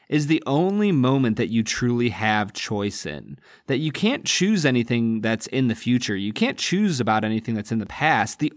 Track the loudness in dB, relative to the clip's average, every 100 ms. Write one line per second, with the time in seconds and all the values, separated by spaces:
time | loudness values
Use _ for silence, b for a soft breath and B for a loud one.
0 | b -2 2 0 2 2 2 2 2 4
1 | 4 4 2 0 0 0 -2 -2 0 2
2 | 0 0 0 0 -2 -6 -6 -4 -4 -6
3 | -8 -10 -12 -18 b b -4 -2 -2 0
4 | 0 0 -2 0 2 2 4 2 2 2
5 | 2 0 0 -2 -2 0 0 0 0 0
6 | 0 -4 -4 0 -2 0 -2 0 2 2
7 | 0 2 0 -2 -2 -4 -2 -4 -4 -2
8 | 0 2 0 -2 -4